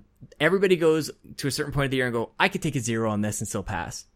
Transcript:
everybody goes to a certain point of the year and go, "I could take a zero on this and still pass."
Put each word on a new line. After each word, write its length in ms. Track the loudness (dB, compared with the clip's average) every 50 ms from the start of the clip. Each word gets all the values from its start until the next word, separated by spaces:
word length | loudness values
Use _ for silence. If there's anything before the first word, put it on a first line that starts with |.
| -10 _ _ -20 -20 -14 -4 0
everybody 380 | 2 2 4 4 4 4 4
goes 340 | 4 4 4 4 2 0 -4 -8 _ -18 -18 -10
to 100 | -6 -4
a 40 | -4
certain 220 | -2 -2 -4 -2 0
point 120 | 0 0
of 60 | 0
the 60 | 0
year 100 | 0 0
and 60 | 0 0
go, 180 | -2 -2 -2 _ 0
"I 80 | 0
could 160 | 0 0 0 -2
take 120 | -2 -2
a 40 | -2
zero 320 | -2 0 0 0 0 0
on 100 | 0 0
this 180 | 0 -2 -2 -4
and 80 | -6
still 140 | -6 -6 -6 -6
pass." 420 | -4 -4 -4 -6 -6 -10 -12 -14 _ _